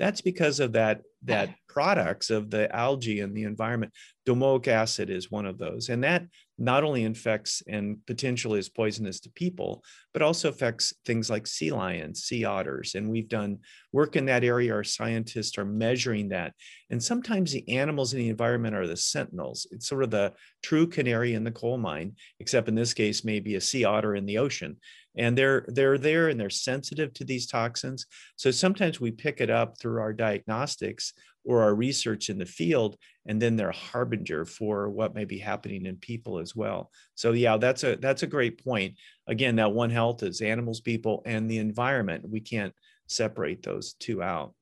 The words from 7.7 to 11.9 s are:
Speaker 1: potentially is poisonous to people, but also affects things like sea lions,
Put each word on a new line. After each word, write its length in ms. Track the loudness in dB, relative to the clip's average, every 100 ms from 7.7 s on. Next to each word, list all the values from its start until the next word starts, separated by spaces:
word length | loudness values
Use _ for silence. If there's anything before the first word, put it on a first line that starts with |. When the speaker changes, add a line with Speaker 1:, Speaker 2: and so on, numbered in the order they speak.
| -4 -4 -6 -8
Speaker 1:
potentially 520 | -4 -2 -2 0 -2
is 100 | -2
poisonous 520 | -2 -2 0 -6 -8
to 100 | -14
people, 540 | -4 -4 -2 -6 -6 -12 -20 _
but 100 | 2
also 260 | 2 4 0
affects 440 | 2 0 0 -4 -4 -2
things 240 | 0 0
like 160 | -2 -4
sea 240 | -4 -2
lions, 540 | 0 -2